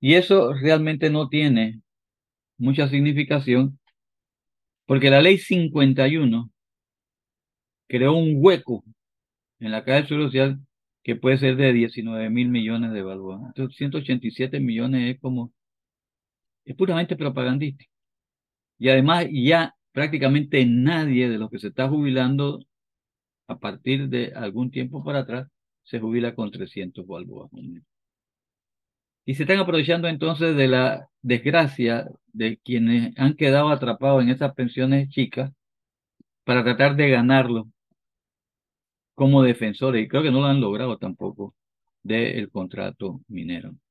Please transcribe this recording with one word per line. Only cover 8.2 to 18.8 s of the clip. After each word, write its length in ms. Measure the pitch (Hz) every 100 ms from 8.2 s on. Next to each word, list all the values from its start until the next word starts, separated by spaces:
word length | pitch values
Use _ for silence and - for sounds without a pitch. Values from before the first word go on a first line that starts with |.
| 160 147
hueco 480 | 165 180 - 117 107 _ _ _ _ _ _ _
en 140 | 110
la 100 | 110
caja 140 | 120 139
del 100 | 143
Seguro 180 | 147 147
Social 340 | 131 135 135 - _ _ _
que 140 | - 113
puede 220 | 131 135
ser 180 | 135 131
de 160 | 139
diecinueve 560 | 120 117 117 113 113 110
mil 200 | 117 123
millones 420 | 123 110 113 117
de 100 | 110
balboas. 400 | 95 95 95 95 127
Entonces, 300 | - 131 -
ciento 220 | 143 151
ochenta 280 | 139 127 120
y 40 |
siete 300 | - 131 143
millones 540 | 131 113 123 131 123
es 60 | 127
como, 320 | 131 127 120 _ _ _ _ _ _ _ _ _ _ _
es 120 | - 139
puramente 400 | 185 165 170 151
propagandístico. 720 | - 131 127 131 147 135 _ _ _ _ _ _ _ _ _
Y 120 | _